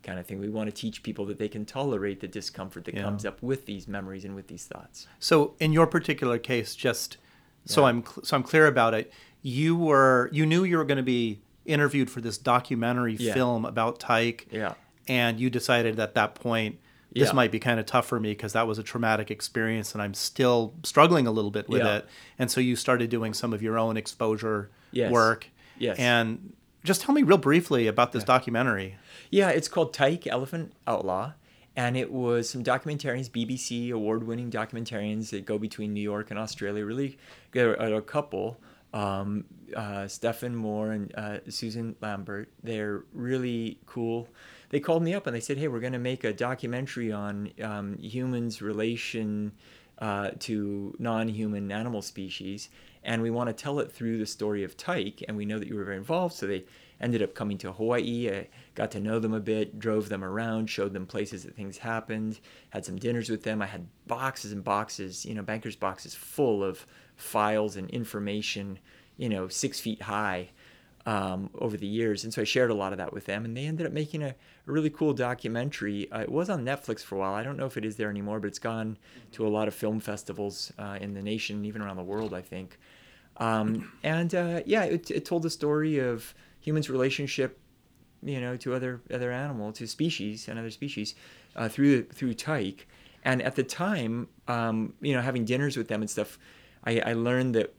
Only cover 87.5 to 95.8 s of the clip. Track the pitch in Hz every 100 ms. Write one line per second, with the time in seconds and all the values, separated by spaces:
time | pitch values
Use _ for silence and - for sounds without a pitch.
87.5 | - _ _ _ _ _ _ - 135 123
88.5 | 123 127 127 127 123 - 127 123 123 147
89.5 | 123 104 107 113 - 160 - 104 110 -
90.5 | 113 113 110 143 107 107 - - - -
91.5 | - 113 - 143 131 - - 131 113 -
92.5 | 151 95 95 - - - - - 127 127
93.5 | 131 127 - 180 202 113 117 117 _ -
94.5 | 120 113 110 107 - 143 131 123 127 110
95.5 | 127 143 131